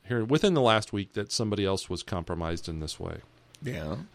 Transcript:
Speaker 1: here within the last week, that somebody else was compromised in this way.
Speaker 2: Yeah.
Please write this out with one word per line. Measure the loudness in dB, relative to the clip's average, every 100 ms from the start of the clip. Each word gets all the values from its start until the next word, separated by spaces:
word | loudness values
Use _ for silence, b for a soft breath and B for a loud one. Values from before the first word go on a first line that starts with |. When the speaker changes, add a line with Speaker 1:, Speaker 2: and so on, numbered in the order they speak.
| -4
Speaker 1:
here | -2
within | 2 4 4
the | 6
last | 6 6 2
week, | -4 -4
that | -4 -4
somebody | -2 0 2
else | 2 0 -2
was | -6
compromised | -4 -6 -4 -4 -2 -4 -4
in | -6
this | -6 -6
way. | -8 -8 -14 _ _ -12
Speaker 2:
Yeah. | -8 -6 -4 -6 -8